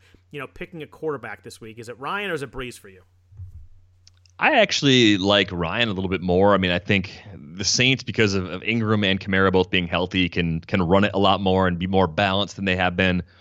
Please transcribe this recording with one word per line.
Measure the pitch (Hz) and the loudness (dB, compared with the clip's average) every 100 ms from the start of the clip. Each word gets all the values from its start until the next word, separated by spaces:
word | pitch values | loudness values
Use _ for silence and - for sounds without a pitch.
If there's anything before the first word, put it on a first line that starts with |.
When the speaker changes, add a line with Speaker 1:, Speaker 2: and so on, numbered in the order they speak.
| _ _ _ | _ _ _
Speaker 1:
you | 147 | -14
know, | 131 | -14
picking | - 175 170 | -14 -16 -14
a | 147 | -16
quarterback | - 156 139 113 104 | -8 -6 -6 -8 -14
this | - - | -16 -18
week? | 110 113 | -18 -16
Is | 113 | -16
it | 110 | -12
Ryan | 143 196 202 | -8 -6 -4
or | |
is | 160 | -6
it | 131 | -8
Brees | 123 127 113 | -10 -10 -12
for | 104 | -20
you? | 92 87 _ _ - - - - - _ _ _ _ _ - | -20 _ _ _ -20 -18 -18 -20 -20 _ _ _ _ _ -2
Speaker 2:
I | 233 294 | 2 4
actually | 202 - 143 127 110 101 | 2 2 4 6 6 4
like | 98 101 95 | 4 2 2
Ryan | 90 82 104 117 | -2 -4 -2 -2
a | |
little | 95 95 | -2 -4
bit | 92 | -2
more. | 90 90 101 | 0 4 4
I | 98 | 4
mean, | 92 | 2
I | 87 | 0
think | - 98 92 - - | 0 0 -2 -10 -20
the | 82 71 87 | -20 -14 -8
Saints, | 101 - 127 131 | -2 2 2 0
because | - 104 110 | -2 0 0
of, | 98 90 | 0 -4
of | 90 | -6
Ingram | - 117 107 110 | -4 -2 0 0
and | 101 98 | 2 0
Kamara | 101 95 95 | 0 2 4
both | 92 90 | 2 2
being | 92 87 | -2 -2
healthy, | 87 90 95 87 | -2 -2 -2 -2
can, | - 85 80 | -2 -2 -4
can | - 101 | -2 -2
run | 85 98 | 2 2
it | 101 | 2
a | 95 | 2
lot | 98 98 | 2 2
more | 95 95 92 | 2 2 2
and | 85 | -2
be | 92 | 0
more | 95 90 | 2 2
balanced | 78 101 95 101 | 2 0 0 -4
than | - | -4
they | 98 92 | -2 0
have | 90 | 0
been, | 87 92 90 85 _ | 0 0 0 -4 _